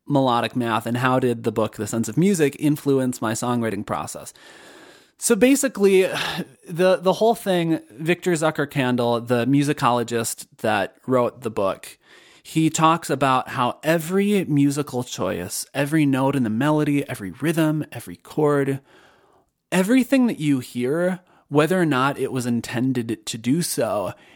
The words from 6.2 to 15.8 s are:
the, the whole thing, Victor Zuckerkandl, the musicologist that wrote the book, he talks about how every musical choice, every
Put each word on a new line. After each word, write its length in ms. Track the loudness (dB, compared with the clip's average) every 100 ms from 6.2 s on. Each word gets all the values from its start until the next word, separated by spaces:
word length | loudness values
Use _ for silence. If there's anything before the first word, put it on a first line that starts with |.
| -6 -8 -10 -14 -10
the, 300 | 0 2 2
the 160 | 2
whole 200 | 2 2
thing, 460 | 2 0 0 0 -2 -4
Victor 420 | -8 -4 -2 0
Zuckerkandl, 920 | 0 0 -2 -4 0 0 2 0 0 0
the 180 | 0 2
musicologist 1000 | 2 2 0 2 2 0 -4 -4 -8 -14 -6
that 400 | 0 0 -2 _ 0
wrote 340 | 2 2 -2
the 80 | -6
book, 480 | -2 -2 -4 -10 -20 _ -20 -20 -20
he 260 | -6 0 0
talks 400 | 4 4 4 0
about 400 | 0 2 2 0
how 300 | -2 -2 -2
every 600 | 0 0 0 0 2 2
musical 580 | 2 2 2 0 -4 -4
choice, 640 | -6 -4 -4 -4 -6 -8 -8
every 320 | -4